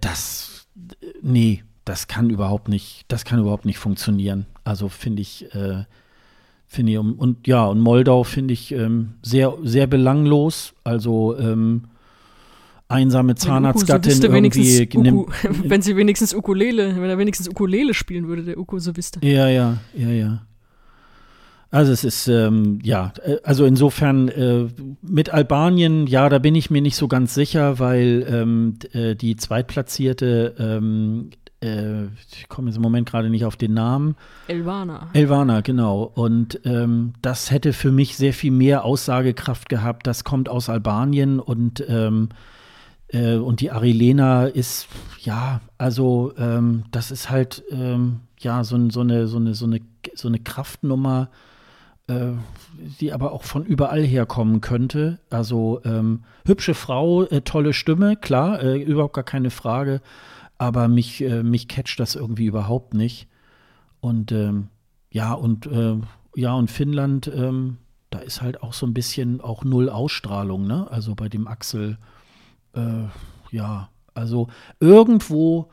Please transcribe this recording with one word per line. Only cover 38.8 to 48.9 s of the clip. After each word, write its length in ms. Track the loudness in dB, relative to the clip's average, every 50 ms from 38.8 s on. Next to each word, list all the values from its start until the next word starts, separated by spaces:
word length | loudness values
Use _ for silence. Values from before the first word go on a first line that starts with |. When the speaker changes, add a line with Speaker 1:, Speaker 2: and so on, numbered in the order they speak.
| 0
Speaker 1:
Aussagekraft 840 | -2 -2 -2 -2 -2 -2 0 0 0 -2 -2 -4 -6 -6 -6 -6 -4
gehabt. 380 | -4 -2 -2 -4 -4 -4 -4
Das 160 | -4 -4 -4
kommt 260 | -4 -4 -2 -2 -2 -2
aus 200 | -4 -6 -4 -2
Albanien 720 | -4 -2 -2 -2 0 0 0 0 2 2 2 2 0 0
und, 440 | -2 -4 -2 -2 -2 -2 -2 -6 -6 -2
ähm, 400 | -2 0 0 0 0 0 0 -2 -6 -14 -20 -20 -20 -20 -20 -20 -20 -20 -20 -20 -20 _ -16 -6
äh, 260 | -4 -2 0 2 0
und 240 | 0 0 0 -2 -2
die 120 | -2 -4
Arilena 720 | -2 0 2 4 4 6 6 6 6 6 4 4 4 4 2
ist, 400 | 0 0 -4 -6 -4 -6 -10 -12 -14 -16 -18 -18 -18 -20 -12
ja, 400 | -8 -6 -6 -4 -4 -4 -4 -6 -8 -12 _ _
also, 540 | -4 -2 0 0 0 2 2 0 0 -2 -4 -4
ähm, 460 | -4 -2 0 2 2 2 0 -2 -4 -6
das 180 | -6 -6 -6 -6
ist 180 | -10 -12 -8 -2
halt, 360 | 0 0 0 -2 -6 -14 -14 -10
ähm, 500 | -8 -6 -4 -2 0 0 0 0 -2 -6 -10 _ _ _
ja, 240 | -6 -4 -2 -2
so 140 | -2 0 0
ein, 140 | 2 2 2